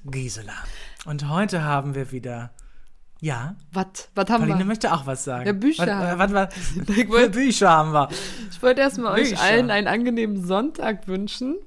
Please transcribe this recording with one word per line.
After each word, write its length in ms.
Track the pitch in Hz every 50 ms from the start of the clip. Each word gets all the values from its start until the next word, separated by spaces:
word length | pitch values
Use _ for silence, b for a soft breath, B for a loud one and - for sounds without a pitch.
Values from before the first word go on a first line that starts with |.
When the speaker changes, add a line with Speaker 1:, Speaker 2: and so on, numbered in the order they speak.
| -
Speaker 1:
Gisela. 480 | 139 135 135 127 123 - 110 104 101 - - - B B B B B B B -
Und 220 | 156 147 143 147 143
heute 340 | 151 175 214 202 190 170 156
haben 320 | 147 147 139 135 143 135
wir 180 | 139 135 117 127
wieder, 380 | 127 117 127 120 117 117 117 b b b b b b b b b - - - - -
ja? 380 | - 156 135 117 120 156 202 - - - -
Speaker 2:
Wat? 340 | 190 185 190 - - - - -
Wat 140 | 202 196 190
haben 120 | 226 233 226
Speaker 1:
Pauline 160 | - - 180
Speaker 2:
wir? 60 | 190
Speaker 1:
möchte 280 | 196 226 220 - 165 165
auch 120 | 160 135
was 200 | 135 135 131 -
sagen. 200 | 139 127 123 123 202
Speaker 2:
Ja, 40 |
Bücher 320 | 208 196 214 285 320 320 175
Speaker 1:
Wat, 40 | - 202
Speaker 2:
haben 260 | 196 180 175 175 170
Speaker 1:
wat, 140 | 190 190 196
wat, 200 | 196 196 185 - 185
Speaker 2:
<laughs> 300 | 175 - - 185 - -
Ich 60 | 202 208 247
Speaker 1:
für 60 | 196
Speaker 2:
wollt, 220 | 220 233 247 226 185
Speaker 1:
Bücher 360 | 240 269 269 214 - 202 185
haben 220 | 165 156 156 156
wir. 160 | 151 147 139 - B B B B B B 226 202
Speaker 2:
ich 120 | - - -
wollte 160 | 254 254 262
erstmal 400 | 269 277 269 - 240 214 190 220
euch 120 | 285 262
Speaker 1:
Bücher. 100 | 196 - -
Speaker 2:
allen 260 | 190 214 233 247 240
einen 180 | 208 208 208 -
angenehmen 580 | 175 226 240 247 233 233 226 214 208 196 180
Sonntag 640 | 175 185 196 240 311 311 - - 226 214 190 - -
wünschen. 480 | 185 190 202 208 - - 247 262 311 392 -